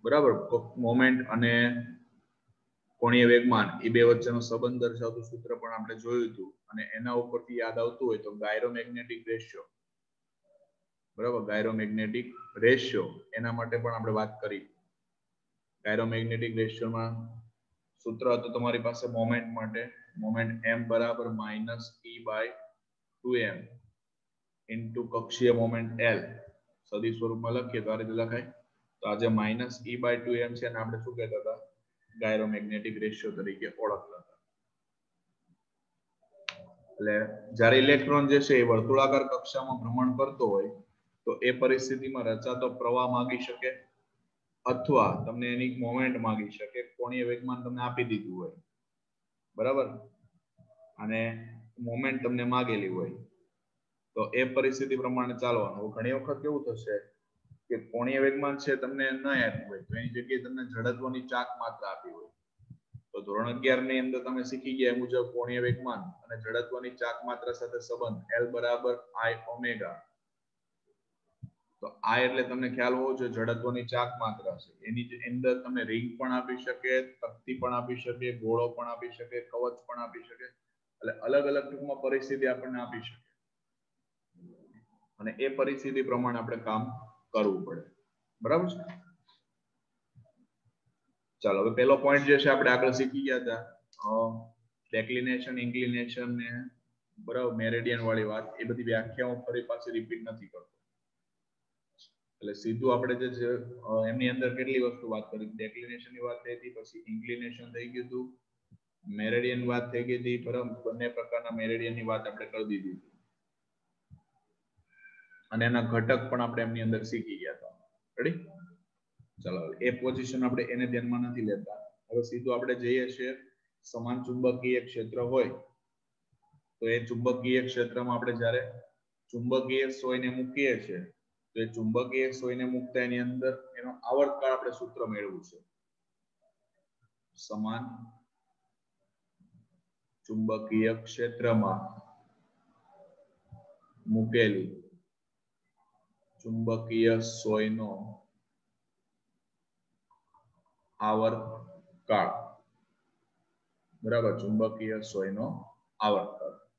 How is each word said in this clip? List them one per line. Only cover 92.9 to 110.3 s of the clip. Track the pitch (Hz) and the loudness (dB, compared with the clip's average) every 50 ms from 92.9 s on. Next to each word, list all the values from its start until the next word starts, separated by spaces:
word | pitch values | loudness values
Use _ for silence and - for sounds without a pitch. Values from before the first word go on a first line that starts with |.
શીખી | 127 131 135 127 131 139 | 4 4 0 0 0 -2
ગયા | 139 135 131 | 0 0 0
હતા, | 123 123 120 113 113 113 - - _ _ _ - - - 107 | 0 0 -2 -4 -4 -6 -12 -18 _ _ _ -18 -8 -4 0
અ, | 110 113 113 113 113 113 - - _ _ _ _ _ _ _ _ | 2 2 2 0 -2 -6 -12 -16 _ _ _ _ _ _ _ _
declination, | - 110 110 117 127 123 123 127 127 127 127 135 127 123 | -2 -2 0 0 -2 0 0 0 0 -2 -2 -4 -6 -4
inclination | 120 120 120 127 123 123 120 120 120 120 - 123 120 120 120 | -4 -2 0 0 0 0 0 -2 -2 -4 -6 -6 -4 -4 -4
ને, | 120 117 117 120 123 131 247 _ _ _ _ _ _ _ _ _ - | -4 -6 -6 -8 -8 -10 -12 _ _ _ _ _ _ _ _ _ -16
બરાબર, | - 113 117 123 127 120 113 | -10 -4 -2 0 0 0 0
મેરિડિયન | 110 110 113 117 117 113 120 120 117 | 0 0 2 0 2 2 0 0 0
વાળી | 117 113 110 110 107 | 2 2 2 2 0
વાત, | 107 107 110 110 - - - | 0 -2 -4 -6 -8 -8 -8
એ | 117 | -4
બધી | 117 120 120 120 | -4 -4 -4 0
વ્યાખ્યાઓ | 113 113 110 113 117 117 - 123 123 123 | 0 0 0 0 -4 -4 -4 -2 -2 -2
ફરી | 123 123 123 120 120 | -6 -6 -4 -4 -4
પાછી | 117 - 117 117 - 123 | -4 -4 -6 -6 -6 -6
repeat | 113 113 110 110 117 117 113 113 | -6 -6 -4 -6 -8 -8 -8 -12
નથી | 110 117 - | -12 -12 -16
કરતો. | - - 107 - _ _ _ _ _ _ _ _ _ _ _ _ _ _ _ _ _ _ _ _ _ _ _ _ _ _ _ - _ _ _ _ _ _ | -18 -20 -20 -20 _ _ _ _ _ _ _ _ _ _ _ _ _ _ _ _ _ _ _ _ _ _ _ _ _ _ _ -20 _ _ _ _ _ _
એટલે | _ 101 104 101 | _ -10 -10 -8
સીધું | 101 104 113 113 120 131 131 120 | -6 -4 -4 -4 2 2 4 4
આપણે | 120 131 127 127 | 4 2 0 0
જે | 123 127 123 | -2 -2 -4
છે, | 120 120 120 120 123 117 120 - - - | -2 -2 -2 -2 -2 -2 -4 -10 -14 -14
અ, | - 110 110 110 110 113 | -6 -2 0 0 0 0
એમની | 117 127 127 123 | 0 0 0 0
અંદર | 123 127 127 123 120 | 2 2 0 0 0
કેટલી | 131 127 135 131 127 | -2 -2 0 2 2
વસ્તુ | 123 120 120 - - 113 | 2 0 -2 -4 -6 -6
વાત | 110 107 107 - | -6 -6 -6 -8
કરી, | - 107 107 | -10 -10 -10
declaration | 107 110 110 107 107 110 120 120 120 120 120 117 120 | -10 -8 -8 -8 -8 -8 -12 -14 -12 -14 -14 -16 -18
ની | 123 123 | -12 -8
વાત | 120 120 120 120 - | -6 -6 -6 -6 -8
થઈ | 123 120 | -10 -10
હતી, | 117 117 123 | -10 -10 -14
પછી | 123 113 110 - _ - - 113 | -14 -14 -18 -16 _ -18 -12 -10
inclination | 110 110 113 120 120 120 120 120 117 117 120 117 | -10 -8 -6 -6 -6 -6 -6 -10 -10 -12 -16 -14
થઈ | 117 117 120 120 | -12 -12 -12 -8
ગયું | 123 123 123 | -8 -8 -8
હતું, | 123 127 127 127 127 - _ _ _ _ _ _ _ - _ _ _ _ _ _ | -6 -6 -8 -8 -8 -12 _ _ _ _ _ _ _ -20 _ _ _ _ _ _
મેરિડિયન | - 101 104 107 110 117 120 120 127 127 123 127 | -10 -6 -4 -2 0 2 2 2 0 -2 0 -2
વાત | 123 120 120 120 120 | 0 0 -2 -2 -2
થઈ | 120 120 | -4 -4
ગઈ | 120 123 123 120 | -2 -2 -2 -2
હતી, | 120 123 | 0 -2